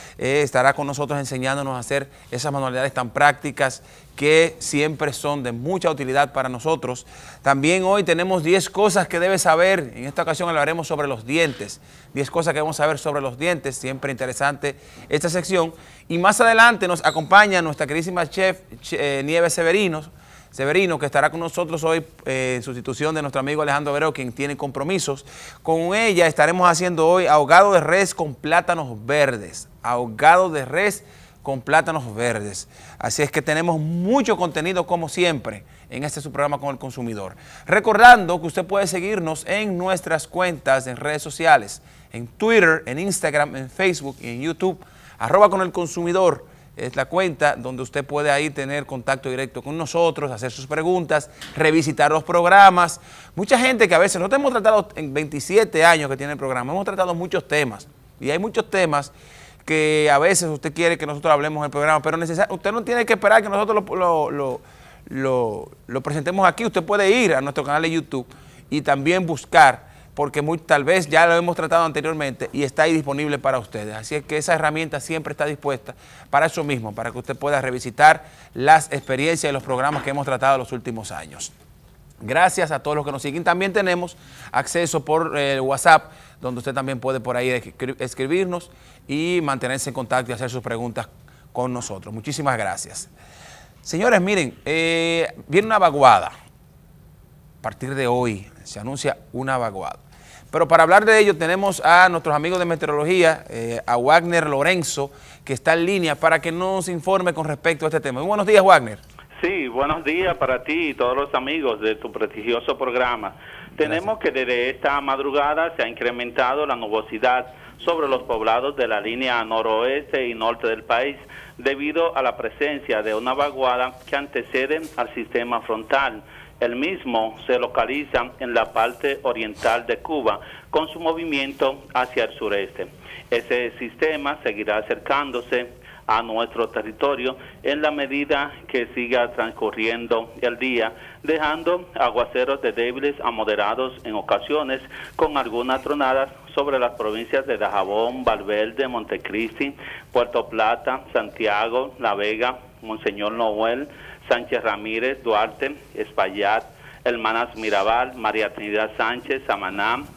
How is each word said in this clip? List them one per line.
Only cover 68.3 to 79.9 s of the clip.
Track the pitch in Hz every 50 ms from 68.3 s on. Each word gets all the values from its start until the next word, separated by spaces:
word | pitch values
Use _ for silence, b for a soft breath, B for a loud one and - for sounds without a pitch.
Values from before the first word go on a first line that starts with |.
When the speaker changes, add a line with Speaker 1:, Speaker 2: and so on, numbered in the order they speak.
| B B B B B B B -
Speaker 1:
y | 147 151
también | 143 151 139 135 139 160 180 190 180
buscar, | 160 160 131 - - - - 135 135 120 - b b b b b b -
porque | - 147 139 - 147
muy, | 147 151 165
tal | 160 - - 156 143 135
vez | 151 185 185 165
ya | 147 147 160 170
lo | 170 170
hemos | 170 175 175 165
tratado | - 160 160 170 165 165
anteriormente | 160 139 151 139 160 156 156 147 135 120 - 123 -
y | - 135
está | 143 131 - - 156
ahí | 165 165
disponible | 156 139 139 139 143 151 147 143 131
para | - 135 131 123
ustedes. | 107 - - 107 104 107 107
Así | 110 107 - 147
es | 151 147
que | - 151 156
esa | 151 180 170
herramienta | 156 156 156 151 160 165 147 - 139
siempre | - - 160 160 143 147
está | 143 - 147
dispuesta | 151 147 - - 143 135 120 - - B B B B B B B B
para | - 139 156
eso | 165 - 175 147
mismo, | 147 139 120 113 107 104
para | 113 113 120
que | - 120
usted | - - 131
pueda | - 143 143 147 135
revisitar | 127 131 123 127 - 127 104 - 147 156 160 - B B B B B B -
las | - 131 147 160 156 156 -
experiencias | 147 139 - - 131 131 143 160 165 151 - 147
y |
los | 139 131
programas | - 135 131 127 131 147